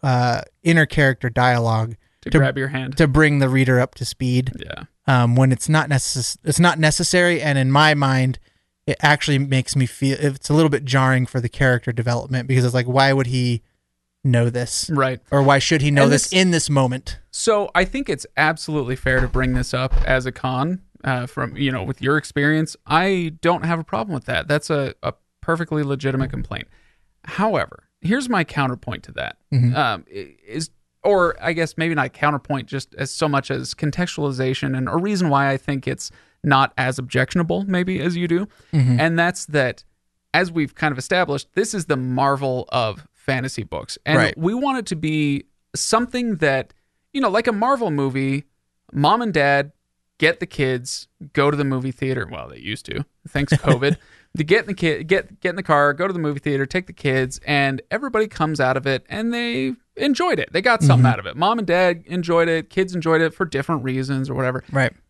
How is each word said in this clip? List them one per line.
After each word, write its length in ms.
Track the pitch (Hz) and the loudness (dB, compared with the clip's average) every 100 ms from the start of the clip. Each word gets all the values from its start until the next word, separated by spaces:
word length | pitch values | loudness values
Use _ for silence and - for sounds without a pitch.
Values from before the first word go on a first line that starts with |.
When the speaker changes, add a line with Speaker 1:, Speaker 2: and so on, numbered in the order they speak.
Speaker 1:
uh, 380 | 143 127 123 117 - _ | 0 2 2 -2 -6 _
inner 220 | - 165 151 | 2 2 2
character 440 | - 135 127 127 | 2 2 2 -4
dialogue 640 | 117 127 120 117 113 113 113 _ _ | 0 2 2 2 0 -2 -8 _ _
Speaker 2:
To 80 | - | 0
Speaker 1:
to, 80 | 160 | 2
Speaker 2:
grab 200 | 135 131 | 2 0
your 100 | 135 | -4
hand. 300 | 143 131 139 | -4 -8 2
Speaker 1:
to 100 | 160 | 4
bring 320 | 135 156 147 | 6 4 4
the 80 | 135 | 4
reader 300 | 131 131 127 | 4 4 4
up 160 | 135 - | 2 -4
to 100 | 123 | -12
speed. 460 | - 127 123 127 - | -6 0 0 0 -6
Speaker 2:
Yeah. 240 | - - - _ - | -12 -14 -16 _ 2
Speaker 1:
Um, 280 | 127 120 120 | 4 4 4
when 160 | 131 | 4
it's 180 | 127 - | 2 2
not 200 | 156 139 | 2 2
necess-, 480 | 139 - 135 117 - | -2 -2 -6 -6 -6
it's 160 | - 143 | -4 4
not 180 | 175 165 | 4 4
necessary, 640 | 156 151 170 180 175 165 | 2 2 0 2 4 2
and 160 | 151 139 | 0 2
in 140 | 131 | 4
my 220 | 135 156 147 | 6 6 4
mind, 420 | 135 131 131 127 _ _ _ _ - | 2 2 0 -2 _ _ _ _ -6
it 120 | - | 0
actually 380 | 151 147 - 139 | 2 2 2 0
makes 360 | 139 135 127 139 | 2 -2 0 0
me 100 | 127 | 0
feel, 320 | - 135 135 | 0 -2 0
it's 300 | 147 135 - | -2 -2 0
a 40 | |
little 160 | 151 160 | 4 4
bit 140 | 143 139 | 2 0
jarring 400 | 135 131 131 127 | 2 4 2 0
for 140 | 131 | -2
the 100 | 117 | -4
character 420 | - 135 123 - | 0 2 2 -2
development, 560 | 117 120 120 135 131 123 | -4 -2 -2 -2 -6 0
because 180 | 131 123 | 2 2
it's 80 | |
like, 140 | 123 123 | 0 0
why 260 | 127 135 | 4 4
would 140 | 135 127 | 4 0
he 340 | 127 123 117 _ _ _ _ _ _ | 0 0 -2 _ _ _ _ _ _
know 260 | 139 120 120 | 0 2 2
this? 400 | 120 120 - - | -2 -6 -6 -4
Speaker 2:
Right. 260 | 151 131 131 _ | 0 0 -2 _
Speaker 1:
Or 100 | 143 | 2
why 180 | 139 139 | 6 4
should 220 | - 160 | 4 2
he 80 | 143 | 2
know 120 | 143 | 4
Speaker 2:
And 80 | 131 | 6
Speaker 1:
this 120 | 143 - | 4 2
Speaker 2:
this 40 | |
Speaker 1:
in 180 | 185 185 | 2 4
this 180 | 170 - | 2 0
moment? 500 | 143 131 127 - - - | 0 0 -2 -8 -16 -14
Speaker 2:
So 400 | - - 214 196 | -6 0 0 0
I 120 | 175 180 | 0 0
think 240 | 262 277 | -4 -6
it's 160 | 143 - - | -6 -6 0
absolutely 600 | 151 160 - 151 123 131 | 0 0 -4 -4 -4 -4
fair 220 | - 127 | 0 0
to 60 | 127 | 0
bring 260 | 131 127 | 0 0
this 200 | 127 123 | 0 -2
up 200 | 123 131 - - | -4 2 2 4
as 200 | 131 127 | 2 0
a 60 | |
con, 500 | 123 131 127 147 185 - _ - | -6 -4 -2 -2 -4 -8 _ -4
uh, 200 | 127 123 | -4 -4
from, 280 | - 127 - | -6 -6 -2
you 160 | 139 | -2
know, 120 | 131 | -2
with 180 | 95 - | -6 -4
your 160 | - 151 | 0 0
experience. 580 | - - 143 156 160 - - | -2 -2 2 2 -2 -6 -2
I 480 | 156 185 190 165 156 | 0 2 0 -4 -2
don't 220 | 170 175 | 0 0
have 160 | 165 170 | 0 -4
a 40 | 160 | -4
problem 280 | 196 214 | -6 -4
with 120 | 151 - | -6 -4
that. 220 | 117 104 | -6 -2
That's 200 | 147 - | -2 0
a, 240 | 151 135 - | -2 -2 -6
a 120 | - - _ _ | -8 -8 _ _
perfectly 400 | - 165 170 151 | -4 -4 -2 -4
legitimate 460 | 143 139 139 131 135 | -2 -4 -2 -2 -4
complaint. 380 | - - - - - _ _ _ _ | -4 -8 -10 -12 -20 _ _ _ _
However, 600 | - - 214 180 90 - _ _ | -14 -2 0 0 -4 -10 _ _
here's 280 | 160 240 254 | -2 -2 0
my 140 | 214 | -2
counterpoint 600 | 160 - 135 147 - 107 | -2 -2 -2 -4 -8 -12
to 80 | - | -12
that. 240 | - 64 - _ | -10 -10 -10 _
Speaker 1:
Mm-hmm. 220 | 135 123 127 | 2 2 2
Speaker 2:
Um, 300 | 131 101 - | 0 -2 -8
i-, 220 | 95 78 _ 101 | -16 -16 _ -14
is, 220 | 127 160 _ _ _ | -10 -10 _ _ _
or 380 | - 202 175 - | 2 4 2 0
I 120 | - | -4
guess 240 | 165 165 - | -2 -4 -2
maybe 180 | 165 156 | -2 0
not 160 | 131 | -2
counterpoint, 540 | - 147 147 - 139 - | 0 0 0 -4 -6 -4
just 260 | 139 - - | -10 -10 -8
as 160 | 135 | -8
so 160 | - 156 | -2 0
much 220 | 139 - | 0 0
as 220 | 135 127 | -6 -6
contextualization 1040 | - 151 139 175 - 147 127 131 131 139 131 | -4 -4 -2 -4 -2 -4 -2 -2 -2 -4 -4
and 120 | 127 | -2
a 80 | 160 | -2
reason 320 | 190 202 180 | 0 0 2
why 200 | 139 139 | 2 2
I 80 | 135 | -2
think 300 | - 139 131 | -4 -6 -4
it's 240 | 131 - - _ _ | -8 -10 -18 _ _
not 300 | 156 135 135 - | 2 2 2 0
as 200 | 131 127 | -4 -4
objectionable, 640 | 127 127 131 180 165 175 196 | -4 -2 0 0 0 -2 -2
maybe, 340 | 180 180 185 | -2 -2 -2
as 140 | 175 170 | -2 -2
you 120 | 175 | -2
do. 200 | 170 208 _ _ | -2 -2 _ _
Speaker 1:
Mm-hmm. 260 | 156 127 123 | 0 2 4
Speaker 2:
And 200 | 160 165 | 2 2
that's 260 | 170 175 - | 0 -2 -4
that, 360 | 151 131 - _ _ _ _ _ | 0 0 -4 _ _ _ _ _
as 180 | 156 180 | -2 0
we've 240 | 170 143 - | -2 -4 -2
kind 160 | 156 | -4
of 60 | 131 | -2
established, 520 | - 185 170 139 - | -2 0 0 -4 -4
this 200 | - 220 | -4 -4
is 120 | 202 160 | -4 -2
the 120 | 139 | -2
Marvel 680 | 127 127 139 139 135 127 - | -2 0 0 0 -2 -4 -4
of 380 | 123 110 98 - | -4 -4 -6 -16
fantasy 500 | _ - 131 131 - | _ -6 -4 -4 -8
books. 340 | 104 76 - - - | -8 -10 -10 -12 0
And 120 | 151 | 2
Speaker 1:
Right. 200 | 110 - | 2 0
Speaker 2:
we 160 | 165 | -2
want 240 | 233 277 262 | -2 -2 -4
it 60 | 220 | -4
to 80 | 165 | -6
be 480 | 160 156 147 139 - _ _ - | -4 -2 0 -2 -6 _ _ -8
something 600 | - 233 240 247 240 185 | 0 0 0 -4 -4 -2
that, 360 | 156 135 113 _ _ _ _ | 0 0 -4 _ _ _ _
you 80 | 277 | -2
know, 80 | 247 | 0
like 180 | 196 233 | 0 0
a 40 | |
Marvel 400 | 208 233 269 226 | 0 0 0 0
movie, 540 | 147 139 131 135 135 - _ _ _ _ | 0 -2 -2 -2 -4 -6 _ _ _ _
mom 280 | - 147 220 | 0 2 2
and 120 | 233 | 2
dad 380 | 160 139 143 143 _ _ _ _ _ | 2 2 2 0 _ _ _ _ _
get 220 | 156 170 | -2 0
the 60 | 175 | -8
kids, 640 | - 135 127 127 - - _ 147 | -2 -2 -2 -6 -12 -14 _ -8
go 160 | - 143 | 0 2
to 60 | 147 | 2
the 60 | |
movie 280 | 139 131 131 | -2 -2 -4
theater. 360 | 127 135 131 92 | -6 -4 -4 -6
Well, 200 | 78 62 | -10 -14
they 80 | 62 | -14
used 260 | 69 107 - | -10 -10 -8
to. 180 | - 143 _ - | -10 -10 _ -10
Thanks, 260 | 139 143 | -6 0
Speaker 1:
<laughs> 40 | 147 | 0
Speaker 2:
covid. 400 | - 139 139 170 _ _ _ - | 2 2 2 -2 _ _ _ -6
They 80 | |
get 180 | 151 208 | 0 0
in 60 | 240 | 0
the 60 | |
ki-, 300 | 190 170 151 156 | -4 -2 -2 0
get, 340 | 196 190 - | -2 -2 -8
get 100 | 185 | -6
in 60 | 180 | -6
the 80 | |
car, 300 | 190 151 143 | 0 4 4
go 140 | 139 185 | 2 -4
to 60 | |
the 60 | 180 | -2
movie 200 | 156 143 | -4 -4
theater, 260 | 147 139 135 | -4 -2 -2
take 220 | 185 185 | -4 -8
the 60 | |
kids, 460 | - 143 131 131 - - | -6 -2 0 -2 -6 -4
and 340 | 143 139 135 - | 0 0 -2 -6
everybody 380 | 220 277 214 220 | -6 -2 -2 -2
comes 320 | - 156 147 | -2 -4 0
out 180 | 127 131 | 0 0
of 80 | 135 | -2
it, 200 | 131 _ | -4 _
and 240 | 196 226 | -6 -4
they 400 | 240 240 233 262 247 _ - | -4 -4 -4 -4 -6 _ -4
enjoyed 440 | 285 262 359 233 | -2 0 0 0
it. 120 | - | -2
They 80 | 170 | -2
got 220 | 233 226 | 2 4
something 220 | 151 123 127 | 6 6 6
Speaker 1:
Mm-hmm. 80 | |
Speaker 2:
out 60 | 110 | 2
of 60 | 95 | -6
it. 100 | 127 | -2
Mom 220 | 180 233 | 0 0
and 100 | 185 | 0
dad 360 | 170 185 170 - | 2 2 0 -6
enjoyed 420 | 180 170 170 170 | -6 0 2 2
it. 220 | 165 156 | 0 -2
Kids 240 | - 190 | -2 -2
enjoyed 280 | 180 160 160 | -2 2 2
it 120 | 160 | 2
for 120 | 160 175 | 0 -4
different 380 | 135 135 156 | -4 -2 -2
reasons 460 | 127 131 131 135 139 | -2 -4 -2 -4 -4
or 60 | 131 | -2
whatever. 280 | 127 127 - | -2 -4 -4
Speaker 1:
Right. 220 | 139 127 - _ | -2 -2 -4 _